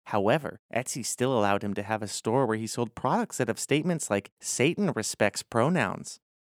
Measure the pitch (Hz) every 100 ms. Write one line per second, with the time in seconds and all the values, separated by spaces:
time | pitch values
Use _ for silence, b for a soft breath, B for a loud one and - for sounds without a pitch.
0 | - 107 98 151 127 - _ 117 127 -
1 | 110 - 127 127 101 101 104 98 101 110
2 | 104 - - 123 123 110 110 - 117 -
3 | 131 190 226 - 120 101 - 143 165 165
4 | - 101 - _ - - 135 175 196 113
5 | 104 - 104 - - 117 127 175 98 -
6 | - - _ _ _